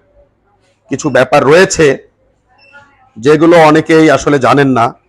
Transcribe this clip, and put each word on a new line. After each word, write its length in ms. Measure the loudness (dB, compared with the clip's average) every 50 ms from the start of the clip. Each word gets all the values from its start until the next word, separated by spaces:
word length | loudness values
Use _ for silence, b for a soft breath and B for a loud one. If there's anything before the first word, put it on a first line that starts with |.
| _ _ _ _ _ _ _ _ _ _ _ _ _ _ _ _ _ -12
কিছু 220 | -12 -10 -6 -4
ব্যাপার 340 | -2 -2 -2 -2 -2 -2 0
রয়েছে, 680 | 2 2 2 0 0 -2 -2 -2 -2 -2 -4 -8 _ _ _ _ _ _ _ _ _ _ _ _ _ -20 -20 _ _ _ _ _ _ _ -6
যেগুলো 400 | -2 0 0 2 2 2 2 4
অনেকেই 520 | 4 2 2 0 0 0 0 2 2 2
আসলে 280 | 0 -2 -2 -2 -2 -2
জানেন 300 | 0 0 0 0 0 0
না। 260 | -2 -2 -2 -4 -6 _ _